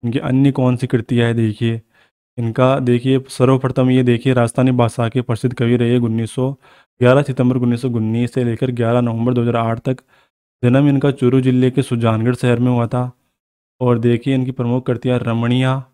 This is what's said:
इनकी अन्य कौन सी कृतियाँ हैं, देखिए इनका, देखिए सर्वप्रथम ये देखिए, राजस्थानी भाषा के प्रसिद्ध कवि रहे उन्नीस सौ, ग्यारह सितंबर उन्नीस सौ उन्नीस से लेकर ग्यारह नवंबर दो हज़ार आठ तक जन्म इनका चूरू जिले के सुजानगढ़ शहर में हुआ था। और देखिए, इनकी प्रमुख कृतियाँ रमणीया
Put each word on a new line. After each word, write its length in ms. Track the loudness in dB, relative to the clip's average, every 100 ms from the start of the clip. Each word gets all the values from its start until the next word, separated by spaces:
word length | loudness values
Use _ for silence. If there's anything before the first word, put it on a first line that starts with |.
इनकी 160 | -4 -4
अन्य 300 | -2 2 2
कौन 240 | 2 0 0
सी 100 | -2
कृतियाँ 400 | -2 0 0 0
हैं, 80 | 0
देखिए 460 | -2 0 -4 -4 _ _ _ _ _ -6
इनका, 420 | -6 0 0 2
देखिए 400 | 0 0 2 -2 -2
सर्वप्रथम 600 | 0 2 2 0 0 2
ये 140 | 2
देखिए, 300 | 2 0 0
राजस्थानी 380 | 2 0 0 0
भाषा 360 | 2 0 0 -4
के 120 | -2
प्रसिद्ध 320 | -4 -4 -4 -2
कवि 220 | 0 2
रहे 200 | 2 0
उन्नीस 320 | 0 -2 -4
सौ, 200 | -4 -6 -6 _ _ _ _
ग्यारह 220 | 4 4
सितंबर 340 | 2 0 0 2
उन्नीस 240 | 0 -2
सौ 80 | -2
उन्नीस 420 | -2 -2 -2 -2
से 100 | -2
लेकर 280 | -2 -2 -4
ग्यारह 300 | -2 0 0
नवंबर 320 | 0 -2 -2
दो 80 | 0
हज़ार 140 | 0 0
आठ 220 | -2 -4
तक 220 | -4 -6 _ _ _ _ _ _
जन्म 240 | 2 4 4
इनका 220 | 2 0
चूरू 300 | 0 2 2
जिले 300 | 2 2 2
के 100 | 0
सुजानगढ़ 520 | -4 -2 0 0 -2 -2
शहर 240 | 0 0
में 120 | 0
हुआ 160 | 0 -2
था। 240 | -4 -6 -10 _ _ _ _ _ _
और 180 | 0 2
देखिए, 360 | 2 0 0 -2
इनकी 160 | -2
प्रमुख 340 | -4 -2 -2 -2
कृतियाँ 340 | -4 -2 -2
रमणीया 640 | -2 -2 0 0 0 -2 -8